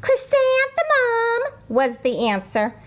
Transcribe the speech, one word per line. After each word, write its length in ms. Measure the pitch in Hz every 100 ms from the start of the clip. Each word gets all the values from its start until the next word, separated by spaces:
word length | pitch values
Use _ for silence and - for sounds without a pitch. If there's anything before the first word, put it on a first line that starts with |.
Chrysanthemum, 1600 | - 523 - 554 523 523 539 539 640 587 494 466 466 466 554 - -
was 280 | 233 262 240
the 280 | 254 226 233
answer. 460 | 202 190 226 214 -